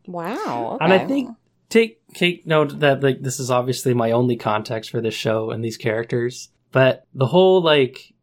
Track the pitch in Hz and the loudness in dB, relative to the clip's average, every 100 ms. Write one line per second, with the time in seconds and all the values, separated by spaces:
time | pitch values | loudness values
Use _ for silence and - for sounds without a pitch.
0 | - 175 170 285 427 120 117 233 165 190 | -14 -10 -8 -8 -6 -6 -8 -4 2 2
1 | - 277 247 - _ _ - 226 226 - | 2 -4 -4 -10 _ _ -2 2 2 -2
2 | _ - 175 170 160 156 143 107 147 135 | _ -2 -2 -2 0 2 2 0 2 2
3 | 135 131 135 123 127 123 123 120 131 123 | 0 0 -4 -6 -2 -2 0 -2 0 0
4 | 113 117 123 113 117 107 107 113 - 120 | 2 2 2 0 -2 -2 -4 -8 -6 -6
5 | 110 - - 110 110 113 113 - 120 110 | -4 -4 -2 -2 -4 -6 -6 -6 -4 -2
6 | 117 123 120 123 - _ _ 131 131 - | -2 -2 -4 -6 -18 _ _ 2 2 2
7 | _ 131 127 180 185 185 165 147 127 - | _ -4 2 4 6 6 4 4 2 -2
8 | - _ | -20 _